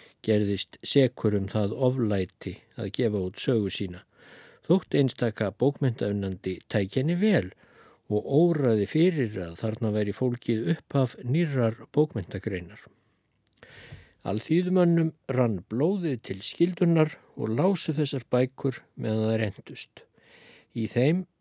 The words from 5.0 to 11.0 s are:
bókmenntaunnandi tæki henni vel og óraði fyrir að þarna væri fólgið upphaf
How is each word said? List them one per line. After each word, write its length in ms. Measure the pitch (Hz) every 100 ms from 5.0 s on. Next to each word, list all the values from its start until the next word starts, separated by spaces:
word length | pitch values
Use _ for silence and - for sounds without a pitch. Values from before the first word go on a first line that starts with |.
| 135 - 120 - 104
bókmenntaunnandi 1080 | - 135 - 131 117 110 101 98 92 92 90
tæki 400 | - 107 98 135
henni 160 | 143 175
vel 320 | 214 165 92 - _ _ - _ -
og 160 | 107 -
óraði 600 | 139 175 156 131 110 101
fyrir 480 | 156 175 165 113 104
að 220 | 85 85
þarna 320 | 113 107 113
væri 220 | 107 104 -
fólgið 560 | 127 120 - 110 143
upphaf 420 | 165 - 143